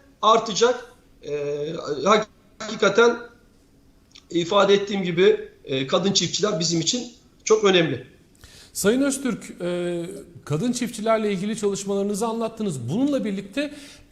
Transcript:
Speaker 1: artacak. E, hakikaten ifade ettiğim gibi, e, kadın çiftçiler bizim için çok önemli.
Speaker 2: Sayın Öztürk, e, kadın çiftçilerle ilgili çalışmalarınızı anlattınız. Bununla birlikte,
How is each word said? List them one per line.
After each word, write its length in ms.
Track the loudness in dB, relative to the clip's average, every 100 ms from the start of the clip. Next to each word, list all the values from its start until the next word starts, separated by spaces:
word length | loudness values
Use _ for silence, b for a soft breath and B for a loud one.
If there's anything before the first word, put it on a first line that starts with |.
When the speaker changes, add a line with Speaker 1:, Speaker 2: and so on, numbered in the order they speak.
| _ _
Speaker 1:
artacak. 640 | 4 4 2 2 2 2 -8 -20 _ _
E, 520 | -8 -6 -4 -4 -6 -8 -6 -2 2 2 2 _ _ _
hakikaten 580 | -12 0 2 6 4 2 -6 -20 _ _ _ _ _ _ _ -20 _
ifade 440 | -4 2 4 6
ettiğim 280 | 4 2 -2
gibi, 480 | -2 4 4 4 -2 -18
e, 220 | -6 -4 0
kadın 260 | 0 2
çiftçiler 480 | 0 -2 -2 -2 -2
bizim 200 | -2 0
için 320 | 0 -2 -6 -16 _ _
çok 200 | 0 4
önemli. 420 | 6 4 2 -2 -10 _ _ _ B B B
Speaker 2:
Sayın 300 | -2 0 2
Öztürk, 480 | 0 0 -4 -4 -8 -8
e, 420 | -6 -4 -4 -4 -6 -12 -16 -20
kadın 280 | -6 -2 -2
çiftçilerle 600 | -2 -4 -4 0 2 0
ilgili 260 | -2 -4 -2
çalışmalarınızı 680 | -2 -2 -2 -2 -2 -2 -2
anlattınız. 600 | -2 -6 -4 -6 -4 -4
Bununla 360 | 0 0 0
birlikte, 500 | -2 -6 -6 -6 -6 B B B -6